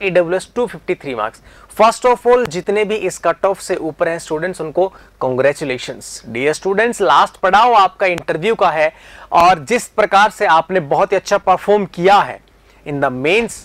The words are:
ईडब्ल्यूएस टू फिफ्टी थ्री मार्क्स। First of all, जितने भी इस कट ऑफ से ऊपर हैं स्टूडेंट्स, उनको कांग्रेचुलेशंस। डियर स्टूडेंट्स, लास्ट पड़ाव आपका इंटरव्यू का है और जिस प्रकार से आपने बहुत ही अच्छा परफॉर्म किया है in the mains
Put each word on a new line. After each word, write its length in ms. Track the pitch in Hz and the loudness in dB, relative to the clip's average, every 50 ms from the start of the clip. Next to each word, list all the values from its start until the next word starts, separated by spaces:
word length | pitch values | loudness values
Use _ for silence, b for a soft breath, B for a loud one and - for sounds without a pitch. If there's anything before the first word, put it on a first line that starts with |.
| 202 | -4
ईडब्ल्यूएस 460 | 190 170 180 175 165 180 190 - - - | 0 2 2 2 2 0 -4 -4 -6 -6
टू 100 | 240 247 | -4 -4
फिफ्टी 300 | 196 - 160 _ - 175 | -4 -6 -10 _ -8 -8
थ्री 200 | - - 139 123 | -6 -6 -8 -6
मार्क्स। 260 | 110 104 110 - - _ b b b b b - - | -6 -6 -6 -8 -12 _ b b b b b 0 2
First 340 | 214 226 220 - - 254 240 | 4 4 2 2 2 2 2
of 120 | - - | 2 2
all, 200 | 240 247 247 240 | 2 2 2 2
जितने 380 | 175 147 180 170 - 202 214 214 | -2 -6 -6 -4 -2 -2 -2 0
भी 100 | 185 220 | -2 -4
इस 220 | 214 185 180 - | -4 -4 -6 -6
कट 280 | - - 170 165 - - | -4 -2 -2 -2 0 -2
ऑफ 140 | 190 190 - | -2 -2 -2
से 160 | - - 185 | -4 -6 -6
ऊपर 340 | - 160 160 147 - 175 165 | -4 -6 -6 -4 -4 -4 -2
हैं 100 | 165 165 | -4 -6
स्टूडेंट्स, 420 | - - 160 156 165 185 180 - | -8 -6 -6 -6 -6 -6 -6 -8
उनको 260 | 160 156 139 175 185 190 - B B B B - | -8 -6 -2 -2 -2 -2 -4 B B B B -6
कांग्रेचुलेशंस। 1000 | 127 131 127 127 131 139 143 - - 131 127 123 - - 123 101 - - - - - 117 | -4 -4 -2 0 0 0 0 -2 -4 -6 -6 -6 -8 -12 -14 -14 -14 -18 -18 -16 -14 -10
डियर 240 | 113 120 135 147 156 | -6 -4 -2 -2 -2
स्टूडेंट्स, 480 | - - 190 202 202 226 240 226 - | -2 -4 -4 -2 0 0 -2 -2 -2
लास्ट 360 | 190 165 143 160 196 220 - | 0 2 4 4 2 0 -2
पड़ाव 360 | - - 185 190 208 233 247 233 | -4 -2 2 4 4 4 4 4
आपका 320 | 208 190 185 - - 202 | 4 2 2 0 -2 -2
इंटरव्यू 500 | 185 175 165 - - 165 156 165 220 226 | -2 -2 -4 -6 -6 -6 -4 -2 -2 0
का 140 | - 202 170 | 0 0 0
है 240 | 151 160 151 156 - B B B B B B B | 0 0 0 -2 -2 B B B B B B B
और 280 | B 170 170 180 185 160 | B 4 4 4 4 2
जिस 280 | 135 - 233 233 - | 0 -4 -4 -4 -4
प्रकार 420 | - - 214 208 - 196 196 208 214 | -4 -2 -2 0 2 4 2 2 2
से 160 | - - 208 | 0 -2 0
आपने 340 | 180 160 165 165 - 190 185 | 2 2 2 2 0 -2 -4
बहुत 320 | 147 139 156 156 196 190 | -2 -2 0 0 0 0
ही 60 | 202 | 0
अच्छा 200 | 185 - - 202 | -2 -2 0 -2
परफॉर्म 480 | 190 - 190 185 - - 202 208 208 196 | 0 2 0 0 0 2 0 0 0 0
किया 320 | - - 175 175 190 202 | -4 -4 0 2 4 4
है 220 | 196 151 127 107 98 _ b b b b b b b b | 4 2 0 -6 -16 _ b b b b b b b b
in 80 | 160 147 139 | -8 -4 -2
the 120 | 143 135 | -2 -2
mains 420 | 127 127 131 156 190 233 233 202 - - | -2 -2 0 0 0 0 0 -2 -8 -14